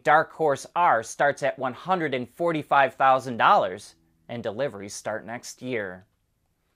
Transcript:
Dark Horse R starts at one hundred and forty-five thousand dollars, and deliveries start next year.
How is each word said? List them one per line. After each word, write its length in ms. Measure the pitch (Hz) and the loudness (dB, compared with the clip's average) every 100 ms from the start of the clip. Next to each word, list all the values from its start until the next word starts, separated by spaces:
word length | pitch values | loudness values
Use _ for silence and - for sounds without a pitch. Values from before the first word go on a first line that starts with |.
Dark 260 | 151 151 151 | 4 4 4
Horse 340 | - 156 135 - 170 | -2 -2 -2 -4 0
R 260 | 175 120 | 2 2
starts 400 | 113 - 147 139 | 0 -2 0 0
at 160 | 139 - | -2 -2
one 160 | 127 | -6
hundred 400 | 120 160 185 156 | -6 -4 -2 -2
and 140 | 131 123 | -4 -6
forty-five 680 | - 170 160 135 143 135 | -4 -2 -2 2 4 4
thousand 440 | - 135 131 127 113 | 4 4 4 0 0
dollars, 580 | 151 202 104 101 - - _ _ - | 4 4 2 -4 -14 -20 _ _ -14
and 140 | 120 | -10
deliveries 520 | 113 104 139 101 98 | -8 -4 -6 -6 -14
start 320 | - 117 107 98 | -12 -8 -8 -10
next 360 | 120 - - | -14 -14 -14
year. 420 | 123 120 98 90 _ _ _ _ _ _ _ | -8 -6 -6 -12 _ _ _ _ _ _ _